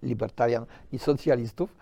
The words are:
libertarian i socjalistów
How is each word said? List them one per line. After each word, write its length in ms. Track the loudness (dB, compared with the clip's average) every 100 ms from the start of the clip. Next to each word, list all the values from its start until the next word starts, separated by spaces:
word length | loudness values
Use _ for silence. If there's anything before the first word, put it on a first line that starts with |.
libertarian 640 | -6 -4 -4 0 2 2 -4 -16 -12
i 60 | -4
socjalistów 800 | 0 2 2 2 0 -4 -6 -6